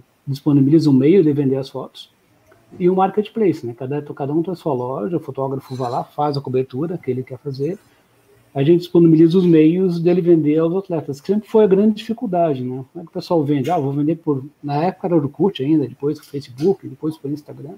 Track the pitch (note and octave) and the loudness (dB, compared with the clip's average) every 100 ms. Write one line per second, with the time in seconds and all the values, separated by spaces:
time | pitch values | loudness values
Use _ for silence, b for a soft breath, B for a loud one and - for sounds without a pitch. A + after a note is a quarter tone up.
0 | - _ - C3+ - C#3+ C3+ D#3+ D3 C3 | -20 _ -10 -6 2 4 4 4 4 4
1 | C#3 G3 D#3 C#3 C3+ C3+ C3+ C3 - - | 4 4 4 2 0 -2 -6 -12 -14 -18
2 | - _ _ _ _ _ _ - F3+ F#3+ | -20 _ _ _ _ _ _ -2 0 2
3 | F#3+ G3+ G#3 A3+ G3+ D3+ A#2+ A#2+ C3 D3 | 0 0 -4 0 0 -2 -6 -10 -8 -8
4 | D3 C#3+ C#3 D3+ E3 F3 E3 C3 B2 C#3 | -8 -8 -4 -4 -4 -6 -4 -4 -4 -6
5 | G3+ E3 D3 C3+ C3+ C3+ - B2+ C3 C#3 | -4 -6 -6 -6 -6 -6 -10 -8 -6 -6
6 | - - D3 C#3+ C#3 B2+ C3 B2+ E3 F3+ | -8 -6 -4 -4 -4 -4 -4 -6 -8 -8
7 | - B2 B2+ C3 C#3+ C3+ D3 G3+ _ b | -6 -6 -8 -12 -12 -8 -6 -8 _ b
8 | b _ _ _ _ - C#3 F3 E3+ F3 | b _ _ _ _ -2 2 2 4 4
9 | E3+ D#3+ E3 F#3 F3+ D#3+ D#3 F3+ F#3+ E3+ | 6 6 6 4 4 6 6 4 0 0
10 | E3 F3+ E3+ E3+ D3 D3+ E3 F3+ - E3 | 0 2 4 4 4 0 0 -2 -4 -6
11 | C#3+ C#3 - G#3 - A3 G#3+ F#3+ G#3+ G#3+ | -6 -8 -4 -4 0 2 4 4 2 0
12 | - A3 B3 F3 E3+ C3 B2+ B2+ C3 E3+ | -4 -8 -4 0 0 -2 -6 -8 -12 -16
13 | E3+ F#3 - F3 C#3+ D3 C3 F3 C#3 C#3 | -14 -10 -2 0 0 0 0 -2 -2 -2
14 | D3 D#3+ - C#3 C#3 _ C#3+ C#3+ F3+ F#3 | -2 -2 -4 -4 -6 _ -6 -2 -2 -4
15 | F#3 E3+ C#3+ - G3 G3 C3 D#3 B2 - | -2 0 -2 -2 -2 -2 0 0 -2 -6
16 | C#3+ D3+ - C#3+ C3+ A#2+ E3 F#3+ - C3 | -6 -6 -10 -14 -12 -4 -2 -2 -6 -10
17 | D#3 D#3 C#3+ D3 - C3 C3+ | -10 -8 -8 -10 -12 -18 -18